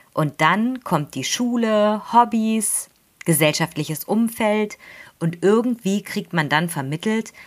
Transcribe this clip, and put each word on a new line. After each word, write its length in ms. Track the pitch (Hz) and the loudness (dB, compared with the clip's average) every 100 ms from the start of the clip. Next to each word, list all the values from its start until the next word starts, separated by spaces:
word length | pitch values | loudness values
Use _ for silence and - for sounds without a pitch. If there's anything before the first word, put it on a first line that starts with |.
| _ | _
Und 300 | - 151 139 | -2 -2 2
dann 420 | 160 196 233 254 | 2 2 0 -4
kommt 300 | - 160 147 | -2 -2 -2
die 100 | - | -6
Schule, 800 | - - 247 240 220 214 214 214 - | -4 -2 -2 0 2 2 2 0 2
Hobbys, 800 | 233 240 226 220 220 214 - - _ _ - | 4 4 2 0 0 -2 -4 -8 _ _ -4
gesellschaftliches 800 | - 156 151 147 156 - 151 151 | 0 2 2 2 -2 -4 -6 -8
Umfeld 760 | - 214 233 - 214 214 208 - - - - - | -2 0 0 0 0 0 -2 -6 -20 -20 -20 -6
und 240 | 165 170 | -4 0
irgendwie 580 | 185 220 247 233 185 196 | 2 4 2 -2 -2 -2
kriegt 300 | - 208 - | -4 -8 -4
man 160 | 170 143 | -2 0
dann 200 | 147 170 | 0 0
vermittelt, 640 | 151 135 156 220 220 220 - | -4 -6 -4 -2 -2 -4 -12